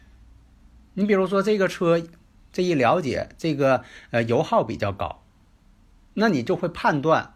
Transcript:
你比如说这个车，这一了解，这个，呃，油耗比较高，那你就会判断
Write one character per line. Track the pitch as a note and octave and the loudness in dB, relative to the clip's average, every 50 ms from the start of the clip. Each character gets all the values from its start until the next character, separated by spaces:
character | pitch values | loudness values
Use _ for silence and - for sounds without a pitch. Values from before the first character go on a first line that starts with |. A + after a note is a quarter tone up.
| - - - - - - - - _ _ _ _ - - - - - _ - | -20 -20 -20 -20 -20 -20 -20 -20 _ _ _ _ -20 -20 -20 -20 -20 _ -6
你 | F#3 G3+ | -2 0
比 | G3+ | 2
如 | G#3 F#3+ F#3+ F3 | 2 2 2 2
说 | G3+ G3 | 0 0
这 | F#3+ A3 G#3+ | 2 2 2
个 | G3+ F#3+ F3 | 2 0 -2
车， | - - F#3 E3 E3+ E3+ E3 E3 - - _ _ _ - - _ | -2 0 2 2 2 2 0 -6 -14 -20 _ _ _ -20 -20 _
这 | - - | -6 -4
一 | F3+ F3+ E3+ | -2 0 0
了 | C#3 A#2+ A2+ C#3+ F3+ | 2 2 2 2 2
解， | E3 C3 G2+ - - - - | 0 -2 -4 -4 -6 -8 -10
这 | - - E3 D3+ | -6 -4 -4 -2
个， | C3+ C#3+ C3+ B2+ A#2+ - - - - - - | 0 2 2 2 0 -2 -6 -20 -20 -10 -4
呃， | - A#2+ | -2 -2
油 | A#2 A2+ A#2+ C3 | 0 0 0 0
耗 | D#3+ - A#3 G#3+ D3+ | 0 0 0 0 0
比 | A2 A2 - | 0 -4 -6
较 | G#2+ G2+ | -6 -6
高， | G2 G2 F#2 D#2+ - - _ _ _ _ _ _ _ _ _ _ _ _ _ _ _ _ _ _ - | -6 -6 -8 -10 -10 -14 _ _ _ _ _ _ _ _ _ _ _ _ _ _ _ _ _ _ -4
那 | F#3 G#3+ A3+ | 0 0 2
你 | F3+ B2+ | 0 0
就 | A#2 B2 F#3 | -2 -2 -2
会 | - - | -2 -4
判 | E3+ E3+ - - A#3 F3 C#3+ | -6 -6 -2 0 0 0 0
断 | C3 D#3+ D#3 A#2+ - - - | 2 0 0 0 0 -4 -12